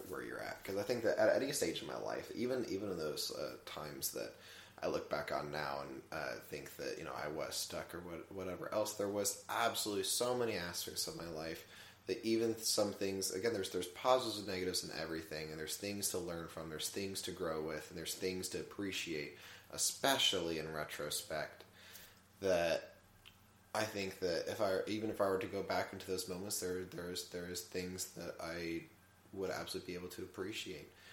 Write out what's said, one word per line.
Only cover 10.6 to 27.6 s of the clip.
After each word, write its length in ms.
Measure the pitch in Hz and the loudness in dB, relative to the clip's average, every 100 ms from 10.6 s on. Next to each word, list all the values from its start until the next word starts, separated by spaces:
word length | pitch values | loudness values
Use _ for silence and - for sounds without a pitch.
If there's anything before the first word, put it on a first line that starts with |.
| 87 - - - - | -2 -2 -4 -2 -2
of 80 | 165 | -4
my 120 | 82 | -6
life 360 | 78 80 - - - - - - | -4 -4 -6 -10 -16 -18 -10 -2
that 160 | 120 | 0
even 320 | 113 113 113 110 | 4 6 4 2
some 340 | - - 101 | 2 4 4
things, 380 | 98 98 95 95 | 2 0 2 0
again, 220 | 92 95 | 2 2
there's, 180 | 98 92 | 2 0
there's 160 | 90 87 | 0 -2
positives 500 | - 127 127 110 104 | 2 6 6 6 -2
and 100 | 98 | -2
negatives 360 | 92 92 87 | 0 2 0
in 80 | 85 - | -2 -4
everything, 480 | 80 80 - 76 78 | -2 -4 -4 -6 -6
and 100 | 78 | -6
there's 180 | 78 - | -4 -4
things 320 | 101 101 98 | -2 0 0
to 100 | 95 | 0
learn 280 | 87 85 82 | -2 -4 -6
from, 220 | - 80 | -6 -6
there's 200 | 78 - | -4 -2
things 300 | 104 98 95 | -2 -2 -2
to 80 | - | -4
grow 320 | 87 87 78 | -2 -2 0
with, 260 | 78 78 - | -2 -4 -6
and 80 | 85 | -6
there's 160 | 80 | -6
things 340 | - 92 92 92 | 0 0 0 -2
to 100 | 110 | -4
appreciate, 800 | 90 - 101 92 87 78 71 - - - - | -4 -4 -2 -2 -2 -2 -4 -8 -16 -16 -10
especially 840 | 76 - - 135 131 - 95 82 80 | 0 0 4 4 6 6 6 2 0
in 120 | 78 | 0
retrospect. 920 | 78 73 - 73 - - - - - - - - - - - - - | -2 -4 -2 -2 -2 -2 -2 -2 -8 -18 -18 -16 -16 -16 -20 -20 0
That 500 | 98 87 85 76 - - - - - - - - - | 6 6 6 4 0 -16 -20 -20 -20 -20 -20 -20 -4
I 100 | 107 | 0
think 360 | 107 101 95 - | 0 0 -2 0
that 300 | 90 80 - | 2 2 0
if 120 | 95 | 2
I, 180 | 101 95 95 | 4 4 2
even 220 | 107 107 | 0 0
if 100 | 101 | 4
I 60 | 98 | 4
were 100 | 95 | 4
to 100 | 92 | 2
go 140 | 98 | -2
back 300 | 92 92 95 | 2 2 2
into 140 | 95 92 | -4 -2
those 200 | 90 - | -2 -2
moments, 300 | 90 101 - | -4 -2 -2
there, 240 | 90 92 90 85 | 0 -2 -4 -6
there's, 300 | 87 90 - | -4 -4 -4
there's 320 | 90 90 90 | -6 -4 -6